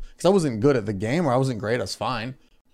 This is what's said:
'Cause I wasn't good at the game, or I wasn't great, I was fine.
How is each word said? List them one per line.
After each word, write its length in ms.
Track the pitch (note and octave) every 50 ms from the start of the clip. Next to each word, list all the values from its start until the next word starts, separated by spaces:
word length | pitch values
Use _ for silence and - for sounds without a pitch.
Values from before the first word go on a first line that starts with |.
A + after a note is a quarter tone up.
| - - - -
'Cause 80 | -
I 40 | E3+
wasn't 300 | G3+ G3 D#3+ C#3+ A2+ G#2
good 160 | A2+ D3 C#3
at 100 | A#2+ G2
the 80 | G#2+ G#2+
game, 320 | F#2 G#2 A2 C3+ F3 F3
or 80 | C#3 A#2+
I 40 | C3
wasn't 220 | C3+ C3+ B2 G2+
great, 200 | G2 G#2 A#2+ B2
I 40 | G#2
was 120 | - -
fine. 400 | - G#2+ A#2 C3 A2+ G#2+ C3 C3 - _ _ _ _ _ _